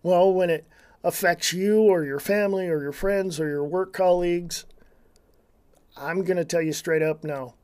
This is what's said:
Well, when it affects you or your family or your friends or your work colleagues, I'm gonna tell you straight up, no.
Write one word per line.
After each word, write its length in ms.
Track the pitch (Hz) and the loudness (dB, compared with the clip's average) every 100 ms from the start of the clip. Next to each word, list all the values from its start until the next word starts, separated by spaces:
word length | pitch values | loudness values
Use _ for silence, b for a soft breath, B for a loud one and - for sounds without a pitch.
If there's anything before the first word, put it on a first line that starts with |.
Well, 300 | 175 180 190 | 2 4 4
when 160 | 185 180 | 4 0
it 160 | 160 _ b b b | -2 _ b b b
affects 500 | 170 - 175 170 - | -4 0 0 0 -4
you 280 | 170 196 214 | -2 2 4
or 220 | 214 180 | 6 4
your 160 | 147 143 | 0 -6
family 480 | - 208 202 190 180 | -2 0 0 -2 -2
or 140 | 156 | -4
your 100 | 143 | -4
friends 480 | 139 196 202 190 156 | -4 -2 0 -2 -4
or 80 | 156 | -4
your 160 | 147 | -4
work 300 | 147 185 185 | -2 -2 -4
colleagues, 720 | - 185 175 175 175 170 - - - b b b b _ _ _ _ _ _ _ - | 0 2 4 2 -2 -4 -12 -14 -20 b b b b _ _ _ _ _ _ _ -12
I'm 280 | 143 175 | -6 -4
gonna 200 | 180 180 | -2 -2
tell 180 | 160 170 | 0 -2
you 120 | 160 | -2
straight 280 | 151 175 160 | -4 -2 0
up, 220 | 156 156 | 0 -2
no. 300 | 156 139 127 _ | -8 -10 -10 _